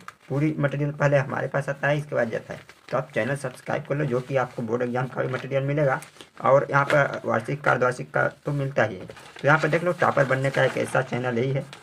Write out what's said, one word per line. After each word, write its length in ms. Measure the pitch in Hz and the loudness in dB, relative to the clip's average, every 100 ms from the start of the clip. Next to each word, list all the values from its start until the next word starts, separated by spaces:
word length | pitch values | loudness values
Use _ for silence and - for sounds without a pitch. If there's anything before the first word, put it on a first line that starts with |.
| - - - | -16 -18 -6
पूरी 260 | 139 156 151 | 0 0 2
मटेरियल 340 | 143 139 147 | 0 0 -4
पहले 240 | 147 147 143 | 0 2 4
हमारे 300 | 131 - - | 2 -2 -2
पास 220 | 139 139 | -2 -4
आता 180 | 139 143 | -2 0
है, 100 | 151 | 0
इसके 180 | 147 127 | -2 -2
बाद 140 | 117 | -2
जाता 240 | 107 - | -2 -8
है। 60 | - - - - | -12 -16 -20 -6
तो 80 | 123 | -4
आप 140 | 139 | -4
चैनल 240 | - 113 139 | -2 -2 -2
सब्सक्राइब 480 | 127 - - 123 | -6 -10 -6 -6
कर 120 | - 143 | -2 -2
लो, 100 | 151 | 0
जो 160 | 123 | -2
कि 160 | 123 135 | -2 -2
आपको 240 | 123 - | -2 -4
बोर्ड 200 | 113 120 | -4 -2
एग्जाम 260 | 123 120 120 | -2 -2 -4
का 160 | - | -4
भी 40 | 131 | -4
मटेरियल 360 | 127 127 135 | -4 -4 -2
मिलेगा 380 | 139 143 143 143 - - - - | 0 0 2 0 -6 -20 -20 -2
और 260 | 117 139 - | 4 4 4
यहाँ 140 | 139 139 | 2 4
पर 360 | 147 135 110 113 | 4 2 0 -2
वार्षिक, 420 | 113 117 143 139 | -2 -2 -2 0
अर्धवार्षिक 440 | 131 123 123 143 | 2 2 0 -4
का 160 | 143 131 - - | 0 0 -2 -6
तो 80 | |
मिलता 300 | 143 135 139 | -4 -2 2
ही 120 | 110 92 | 0 0
है। 100 | 90 | -12
तो 80 | - - - | -16 -20 -2
यहाँ 160 | 139 156 | 2 4
पर 80 | 156 | 4
देख 160 | 165 | 2
लो, 100 | 175 | 0
टॉपर 320 | 175 185 - 131 | 2 2 4 2
बनने 240 | 131 135 | 2 0
का 140 | - | 2
एक 140 | 135 - | 2 2
ऐसा 260 | 117 135 | -2 0
चैनल 340 | 131 123 127 117 | -2 -2 -2 0
यही 140 | 131 | 0
है, 140 | 135 - - | -2 -6 -12